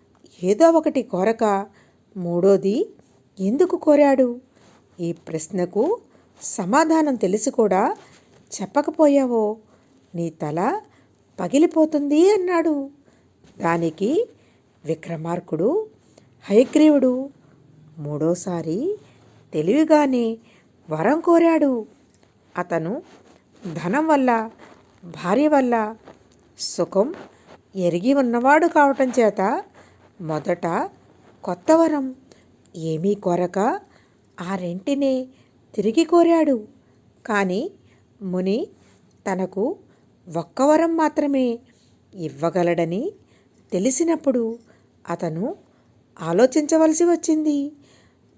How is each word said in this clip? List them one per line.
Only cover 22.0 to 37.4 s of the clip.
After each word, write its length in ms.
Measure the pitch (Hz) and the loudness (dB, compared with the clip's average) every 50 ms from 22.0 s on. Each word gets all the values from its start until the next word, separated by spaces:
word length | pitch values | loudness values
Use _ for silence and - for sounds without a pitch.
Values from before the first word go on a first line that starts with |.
| _ _ _ _ _ _ _ _ _ _ - 175 | _ _ _ _ _ _ _ _ _ _ -10 -8
అతను 440 | 175 180 170 165 160 170 233 320 370 - - - _ _ _ _ _ _ _ _ - 180 156 160 151 | -6 -4 -4 -4 -4 -4 -6 -8 -10 -16 -20 -20 _ _ _ _ _ _ _ _ -14 -12 -10 -8 -6
ధనం 220 | 175 220 294 320 | -4 -2 -2 0
వల్ల, 440 | 320 302 277 254 240 233 226 220 226 - _ - - - _ _ _ _ _ - | 2 2 2 2 2 0 0 -4 -8 -14 _ -20 -20 -20 _ _ _ _ _ -20
భార్య 440 | 170 160 151 165 175 202 254 302 302 | -20 -16 -8 -4 -2 0 2 2 4
వల్ల 480 | 302 277 262 240 233 226 214 214 226 - _ - - _ _ _ _ _ _ _ _ - | 4 2 2 2 0 -2 -2 -6 -8 -16 _ -20 -20 _ _ _ _ _ _ _ _ -12
సుఖం 560 | - - - - 170 - - 190 220 302 370 - - - _ _ _ - - - _ _ - | -12 -10 -4 -6 -6 -2 0 0 0 0 -4 -12 -16 -20 _ _ _ -20 -20 -20 _ _ -8
ఎరిగి 380 | 190 180 175 160 175 190 254 277 | -2 -2 -2 -2 0 0 2 2
ఉన్నవాడు 520 | 285 262 240 233 240 247 269 294 320 339 | 2 2 0 -2 0 2 4 4 4 4
కావటం 420 | 330 - 311 285 277 277 - 262 254 | 2 4 4 4 4 4 0 -2 0
చేత 560 | - 254 226 208 202 - 190 208 277 381 403 - _ - - _ _ _ _ _ _ - | 2 2 2 2 2 0 -2 -2 -2 -4 -6 -12 _ -20 -20 _ _ _ _ _ _ -14
మొదట 680 | 170 156 156 156 151 196 175 180 - 165 170 226 330 403 - _ _ _ _ _ _ _ _ _ - | -8 -6 -6 -6 -4 -4 -6 -4 -4 -4 -4 -4 -6 -6 -10 _ _ _ _ _ _ _ _ _ -10
కొత్త 280 | 196 175 180 - - | -10 -10 -6 2 2
వరం 420 | 320 330 330 320 302 285 262 262 254 - _ _ - _ _ _ _ _ _ _ - | 4 4 4 2 0 -2 -4 -8 -10 -14 _ _ -20 _ _ _ _ _ _ _ -16
ఏమీ 380 | 170 160 160 160 156 175 202 208 | -10 -6 -6 -6 -2 -2 -2 -2
కోరక 640 | 202 - 185 175 175 180 175 - 190 208 262 359 415 - _ _ _ _ _ _ _ _ _ _ - | -2 -2 -2 -2 -2 -2 -4 -2 -2 -2 -2 -2 -4 -10 _ _ _ _ _ _ _ _ _ _ -14
ఆ 140 | 165 180 196 | -10 -8 -8
రెంటినే 720 | 180 180 170 170 190 - 285 277 277 277 269 262 254 262 254 _ _ _ _ _ _ _ _ - | -6 -6 -8 -8 -8 -4 -4 -2 -2 0 -2 -2 -2 -6 -10 _ _ _ _ _ _ _ _ -6
తిరిగి 300 | 220 190 220 220 330 330 | -2 -2 0 2 2 2
కోరాడు. 640 | 330 349 339 339 330 330 320 311 294 262 220 208 - _ _ _ _ _ _ _ _ _ _ - | 4 4 4 6 6 4 4 4 2 2 0 -2 -10 _ _ _ _ _ _ _ _ _ _ -8
కానీ 440 | - 214 202 | -4 -2 0